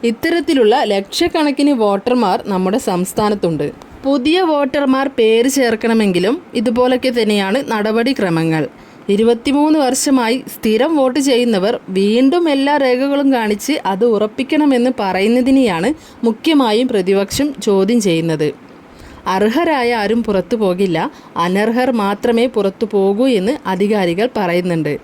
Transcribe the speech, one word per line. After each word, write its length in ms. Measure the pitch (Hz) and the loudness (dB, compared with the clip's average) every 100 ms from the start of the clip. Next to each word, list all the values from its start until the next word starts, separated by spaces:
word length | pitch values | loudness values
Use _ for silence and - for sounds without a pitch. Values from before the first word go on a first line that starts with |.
ഇത്തരത്തിലുള്ള 720 | 233 226 320 339 302 285 220 247 | -2 -2 -2 -2 0 2 4 2
ലക്ഷക്കണക്കിന് 840 | 233 196 196 - 339 330 294 277 285 | 2 -2 -2 -2 -2 0 -2 0 0
വോട്ടർമാർ 680 | 269 214 196 196 247 220 196 - | 2 2 0 0 0 0 -2 -2
നമ്മുടെ 320 | 190 185 220 | -2 0 -2
സംസ്ഥാനത്തുണ്ട്. 880 | 247 180 185 - 214 208 185 160 147 - - - | -2 -4 -4 -2 -2 0 -2 -2 -4 -8 -20 -8
പുതിയ 340 | 269 277 254 349 | -2 0 2 0
വോട്ടർമാർ 680 | 370 302 277 294 277 262 269 | 2 0 0 -2 0 0 -2
പേര് 400 | 269 220 226 247 | 0 2 4 2
ചേർക്കണമെങ്കിലും 880 | 262 240 226 233 226 208 175 185 294 - | 2 0 0 0 0 2 0 0 -2 -4
ഇതുപോലൊക്കെ 560 | - 233 233 247 254 254 | -4 -2 0 2 2 0
തന്നെയാണ് 480 | 240 214 208 190 226 - | -2 0 0 0 -2 -2
നടപടിക്രമങ്ങൾ. 920 | 220 214 220 233 269 196 165 165 160 147 - - - - | -4 -2 0 0 0 -2 0 0 -2 -4 -8 -20 -20 -4
ഇരുപത്തിമൂന്ന് 680 | 202 226 233 254 277 302 311 | 0 2 2 0 0 2 2
വർഷമായി 580 | 262 262 - 269 226 254 - | 2 0 0 0 0 -2 -4
സ്ഥിരം 420 | - 220 214 277 320 | -6 0 2 2 2
വോട്ട് 240 | 262 262 | 0 0
ചെയ്യുന്നവർ 540 | 277 240 240 208 190 247 - | 2 2 2 2 0 -2 -4
വീണ്ടും 560 | 185 202 226 269 339 339 | -2 2 4 4 2 0
എല്ലാ 240 | 277 277 294 | 0 2 2
രേഖകളും 520 | 269 247 277 277 277 | 2 0 0 0 2
കാണിച്ച് 420 | 262 214 202 - 294 185 | 2 0 -2 -2 -4 -2
അത് 180 | 190 | 0
ഉറപ്പിക്കണമെന്ന് 840 | 240 214 214 214 262 311 302 254 247 254 | 0 2 -2 -4 -2 0 2 2 0 -2
പറയുന്നതിനെയാണ് 880 | 202 185 196 240 254 269 247 170 196 311 - - | -4 0 2 2 2 4 2 0 -2 -4 -10 -4
മുഖ്യമായും 640 | 233 226 - 302 254 214 254 | -4 -2 0 2 2 2 0
പ്രതിപക്ഷം 600 | 220 180 196 196 - 285 277 | 0 0 0 0 -2 -4 -2
ചോദ്യം 400 | - 196 190 240 | 0 2 2 2
ചെയ്യുന്നത്. 480 | 202 165 165 156 151 - - - - - - - - | 2 0 0 -2 -2 -4 -16 -20 -20 -20 -20 -12 -4
അർഹരായ 640 | 185 208 247 339 294 240 | 0 0 0 0 0 0
ആരും 260 | 240 202 233 | 0 0 -2
പുറത്തു 340 | 226 196 180 233 | 0 -2 -2 -2
പോകില്ല, 420 | 202 180 196 160 214 - - - | 0 0 0 0 -4 -8 -14 -6
അനർഹർ 540 | 175 190 220 233 254 | -2 0 0 0 0
മാത്രമേ 540 | 240 196 202 247 226 247 | 0 -2 -2 0 0 0
പുറത്തു 400 | 233 196 190 220 | 0 -4 -2 -4
പോകൂ 340 | 208 196 202 262 | 0 0 2 2
എന്ന് 240 | 233 185 - - | 2 0 -4 -4
അധികാരികൾ 600 | 185 202 214 180 170 233 233 | -2 0 0 0 -2 -2 -2
പറയുന്നുണ്ട്. 580 | 185 175 180 165 151 147 | -2 -2 0 -2 -2 -6